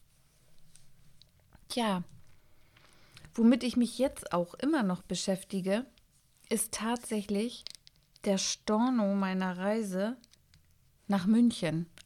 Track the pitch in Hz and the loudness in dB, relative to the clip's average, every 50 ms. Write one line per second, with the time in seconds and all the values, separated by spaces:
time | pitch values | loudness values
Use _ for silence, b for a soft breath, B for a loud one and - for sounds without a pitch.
0 | - _ _ _ _ _ _ _ _ - - - - - - - - - - - | -20 _ _ _ _ _ _ _ _ -20 -20 -20 -20 -20 -20 -20 -20 -20 -20 -20
1 | - - - - - - _ _ _ _ - - - - - 247 233 214 190 180 | -20 -20 -20 -20 -20 -20 _ _ _ _ -20 -20 -16 -6 -4 -2 0 0 0 -2
2 | 170 - - - - - b b b b b b b b b b b b b b | -4 -8 -14 -20 -20 -20 b b b b b b b b b b b b b b
3 | b b b b b b - 233 220 233 269 240 247 240 - 247 240 226 - - | b b b b b b 0 4 6 6 6 6 2 0 0 0 0 0 0 0
4 | 254 285 - - - - - 175 175 175 - - - 285 320 285 214 185 180 175 | 0 0 -2 -6 -8 -4 -2 -2 -2 -4 -6 -4 -2 0 0 2 2 0 -2 -4
5 | - - 185 175 - 202 190 180 - - - 190 180 190 196 226 269 - _ _ | -4 -6 -6 -4 -2 -2 -2 -4 -4 -6 -6 -4 -2 0 0 -2 -2 -6 _ _
6 | _ _ _ _ _ _ _ _ _ - 233 214 - - - - 214 226 240 240 | _ _ _ _ _ _ _ _ _ -4 -4 -2 -2 -4 -6 -4 -2 -2 -2 -4
7 | - - 226 214 196 208 202 202 220 247 - - - - - - _ - - _ | -4 -6 -6 -4 -4 -2 -2 -2 -2 -4 -6 -10 -14 -16 -16 -16 _ -20 -20 _
8 | _ _ _ _ - 208 190 190 - - - - _ - 214 220 240 262 254 233 | _ _ _ _ 0 0 0 2 0 -2 -4 -4 _ 0 2 2 2 2 2 2
9 | 208 196 202 196 196 190 185 185 190 185 180 180 185 202 220 226 220 196 180 185 | 2 2 2 0 0 0 0 -2 -2 -2 -4 -2 -2 -2 0 -2 -2 -4 -2 -2
10 | 202 220 262 - - _ _ _ _ _ - - _ _ _ _ _ _ _ _ | -2 -4 -4 -8 -14 _ _ _ _ _ -20 -20 _ _ _ _ _ _ _ _
11 | _ - 196 196 175 208 220 233 240 233 233 - 180 156 156 165 170 - - - | _ 0 0 2 4 4 6 6 6 4 4 2 -2 -2 0 -2 -4 -6 -12 -20
12 | - | -12